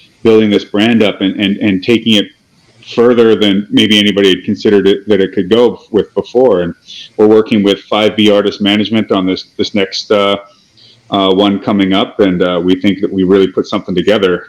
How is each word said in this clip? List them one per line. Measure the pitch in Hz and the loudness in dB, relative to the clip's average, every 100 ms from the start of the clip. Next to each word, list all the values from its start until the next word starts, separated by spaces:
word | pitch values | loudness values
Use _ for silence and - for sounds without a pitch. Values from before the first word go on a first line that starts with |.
| _ _ | _ _
building | 113 110 110 | 2 2 2
this | 101 | 0
brand | - 101 113 113 | -2 -2 0 2
up | 101 - | 0 -2
and, | 95 - | -4 -2
and, | 98 101 | -4 -2
and | 107 92 | -2 -2
taking | - 113 113 | 0 -2 0
it | 107 95 _ _ _ _ _ - | 0 -2 _ _ _ _ _ -6
further | - 120 120 113 | 0 2 4 4
than | 104 104 98 101 | 2 2 0 -2
maybe | 127 107 104 | 0 2 2
anybody | 104 98 98 | 2 2 2
had | 87 | 0
considered | - 98 113 104 95 | -4 -4 0 2 2
it, | 101 104 | 0 0
that | 98 | -2
it | 95 | 0
could | 98 90 | -4 0
go | 110 123 90 - | 0 0 -2 -4
with | 104 - | -4 -2
before. | - - 120 127 92 | -6 -4 0 2 0
And | 85 - - - - - | -2 -8 -18 -20 -10 0
we're | 107 | 4
working | 110 110 110 | 4 2 0
with | 101 98 | 0 -2
five | - 107 107 - | -4 -2 -2 0
B | 104 | 2
Artist | 104 101 - | 2 0 -2
Management | 101 107 104 110 101 | -2 -2 -2 -4 -2
on | 101 92 | -2 -2
this, | 92 - - | -6 -8 -8
this | 101 | -6
next, | 104 98 - - | -4 -4 -6 -2
uh, | 202 202 202 - _ _ _ - _ _ | 0 0 -2 -6 _ _ _ -20 _ _
uh, | 101 95 | -2 0
one | 95 101 98 | 2 0 -2
coming | 117 101 95 | -2 0 0
up. | 95 117 - | 0 -2 0
And, | 98 90 | 0 0
uh, | 90 90 | -2 -2
we | 90 92 | -2 0
think | 101 92 | -2 -2
that | 98 | -4
we | 95 | -2
really | 92 98 92 | 2 2 2
put | - - | -2 -6
something | 104 - | -8 -6
together | 90 90 107 95 87 | -4 0 0 0 -2